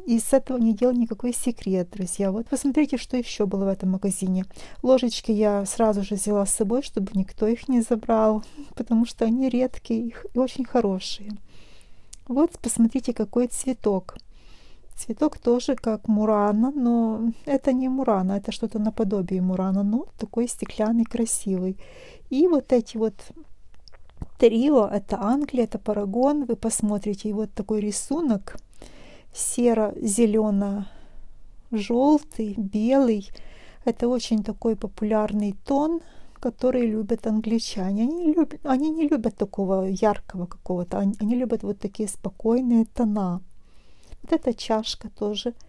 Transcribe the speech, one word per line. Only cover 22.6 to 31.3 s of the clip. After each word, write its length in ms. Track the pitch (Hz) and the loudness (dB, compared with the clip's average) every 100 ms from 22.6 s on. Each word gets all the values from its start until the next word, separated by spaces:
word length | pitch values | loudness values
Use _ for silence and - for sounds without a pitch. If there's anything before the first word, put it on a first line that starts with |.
| - | 4
эти 240 | 247 - 220 | 2 2 -2
вот 160 | 220 - - - 294 - - - - - - - - - | -2 -2 -12 -16 -16 -18 -16 -18 -18 -18 -18 -16 -14 4
Трио, 480 | 233 226 277 277 202 | 4 6 4 6 4
это 340 | 202 202 202 | 0 -2 -2
Англия, 440 | 202 277 294 247 | 2 0 0 0
это 140 | 226 196 | -2 -2
Парагон. 640 | - 208 202 233 269 294 | -4 -2 -2 2 2 2
Вы 100 | 240 | 0
посмотрите, 720 | 220 226 - 208 208 208 196 214 | -2 -2 0 0 0 -2 -4 -4
и 40 | |
вот 200 | 208 208 | -4 -4
такой 280 | - 202 214 | -6 -2 -2
рисунок 760 | 208 202 - 294 302 202 - - - - - - - - - | -2 -4 -2 0 2 0 -2 -12 -14 -18 -18 -18 -20 -20 -14
серо-зелено-желтый, 3250 | - - - 240 220 208 - 220 202 226 214 214 202 202 202 196 - - - - | -8 -4 2 4 4 0 -2 -2 2 4 4 2 2 0 -4 -8 -14 -16 -16 -16